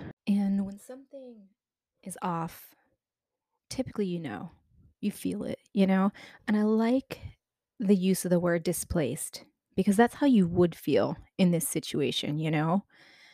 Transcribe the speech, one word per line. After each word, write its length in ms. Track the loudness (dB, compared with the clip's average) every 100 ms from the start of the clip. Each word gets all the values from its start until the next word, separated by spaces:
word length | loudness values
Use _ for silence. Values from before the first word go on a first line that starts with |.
| -16 -8 -2
And 380 | 0 0 -2 -4
when 120 | -10
something 720 | -18 -20 -20 -20 -20 -20 -20 _ _ _ _ _
is 140 | -16 -8
off, 520 | -4 -4 -6 -10 -20 _ _ _ _ _ _ _ _ _ _
typically, 360 | -8 -6 -6 -4
you 140 | -4
know, 320 | -8 -10 -12 -18 _ _ _ _
you 100 | -6
feel 340 | -4 -6 -6
it, 140 | -6 -8 _
you 120 | 2 4
know? 260 | 4 2 -2 -14 -10 -2
And 100 | 0
I 60 |
like 560 | 2 2 2 0 -4 -12 -14 -16 _ _ _ -4
the 160 | 2 4
use 280 | 4 0
of 60 | 2
the 100 | 2
word 220 | 2 0
displaced 800 | -2 -4 -4 -2 -2 -4 -10 -14 -20 _ _ 0
because 200 | 2 4
that's 200 | 2 4
how 100 | 4
you 200 | 6 4
would 260 | 4 2
feel 420 | 0 0 2 2 -4 -10 0
in 120 | 2
this 160 | 2 -2
situation, 680 | -6 -4 -2 -2 -2 -4 -4
you 120 | -2
know? 340 | 0 0 0 -2 _ -20 _ -20